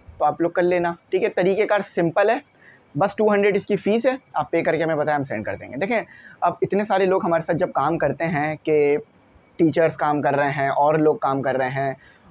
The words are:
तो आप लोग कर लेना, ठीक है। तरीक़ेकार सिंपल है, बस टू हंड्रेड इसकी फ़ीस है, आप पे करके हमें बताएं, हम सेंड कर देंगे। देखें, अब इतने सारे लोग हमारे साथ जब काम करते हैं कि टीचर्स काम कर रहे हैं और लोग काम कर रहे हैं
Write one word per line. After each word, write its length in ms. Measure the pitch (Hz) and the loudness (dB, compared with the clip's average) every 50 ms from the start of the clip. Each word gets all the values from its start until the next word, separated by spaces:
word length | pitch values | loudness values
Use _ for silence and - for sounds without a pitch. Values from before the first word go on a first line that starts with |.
| - - - - | -20 -18 -6 -2
तो 60 | 165 | 0
आप 160 | 151 143 - 170 | 0 0 0 -2
लोग 120 | 170 170 | -2 0
कर 80 | - 175 | 0 0
लेना, 340 | 175 185 180 170 170 170 - _ _ - | 2 2 0 0 -2 -4 -8 _ _ -2
ठीक 100 | 185 170 | 0 0
है। 60 | 208 | -2
तरीक़ेकार 520 | - - 185 185 196 190 208 - 208 208 196 | 0 0 0 0 2 0 0 0 0 0 -2
सिंपल 460 | - - - 170 165 156 - 202 208 | -4 -4 -2 -2 0 2 2 2 2
है, 120 | 233 285 - _ _ _ _ - - - _ _ - | 2 -2 -4 _ _ _ _ -20 -20 -20 _ _ -4
बस 200 | 143 175 202 - - | -2 -2 -2 0 0
टू 100 | 214 208 | 2 2
हंड्रेड 260 | 208 202 202 208 196 | 4 4 2 2 2
इसकी 200 | 202 - - 208 | 0 -2 -2 -2
फ़ीस 300 | 196 - 196 208 233 233 | -2 0 0 0 2 2
है, 120 | 269 262 269 - _ - | 0 -2 -2 -4 _ -6
आप 120 | - 151 - - | -6 -4 -2 -2
पे 100 | 165 156 | -2 0
करके 200 | - 165 151 165 | 0 0 0 0
हमें 140 | 160 165 | 0 0
बताएं, 180 | 147 147 147 151 | 0 0 0 -2
हम 80 | 143 135 | -2 -2
सेंड 200 | 139 120 107 107 | -4 -6 -6 -6
कर 100 | 98 95 | -6 -8
देंगे। 200 | - 95 98 101 | -8 -10 -10 -8
देखें, 280 | 131 165 202 240 220 175 - - - - - - - - | -6 -4 -2 -2 -2 -4 -6 -12 -20 -20 -20 -8 -4 -2
अब 160 | 175 170 - - | -2 -2 -2 -4
इतने 220 | - - 196 214 | -2 -2 -2 -2
सारे 220 | 208 208 190 196 | 0 0 2 2
लोग 180 | 185 185 190 - | 2 2 0 0
हमारे 180 | 185 165 165 160 | 0 0 0 0
साथ 120 | - 175 | -2 -2
जब 160 | 147 180 170 - | -2 -2 -2 -2
काम 240 | 156 135 147 165 156 | 0 0 0 0 0
करते 260 | 160 147 139 139 165 | 0 -2 -2 -2 -4
हैं 300 | 165 196 143 147 156 156 147 | -2 -2 -2 -2 -4 -4 -4
कि 380 | - - 156 151 147 143 143 147 147 - _ _ _ _ _ _ _ _ _ - | -2 0 2 4 4 4 2 0 -2 -6 _ _ _ _ _ _ _ _ _ 2
टीचर्स 380 | 170 160 143 175 165 160 143 | 2 2 4 4 2 2 0
काम 240 | - 170 151 147 147 139 | 0 -2 0 0 0 0
कर 120 | 147 139 | 0 0
रहे 160 | 139 143 139 135 | 0 0 0 -2
हैं 160 | 143 139 139 | -2 -2 -2
और 280 | 135 139 147 147 156 160 | 0 2 2 2 4 4
लोग 200 | 151 156 147 151 - | 4 2 2 2 0
काम 180 | 147 139 139 127 | -2 -2 -2 -2
कर 140 | 139 131 | -2 -2
रहे 140 | 131 131 127 | -2 -2 -4
हैं 260 | 131 135 139 139 131 - - - - _ _ - | -4 -4 -4 -4 -6 -8 -12 -20 -20 _ _ -16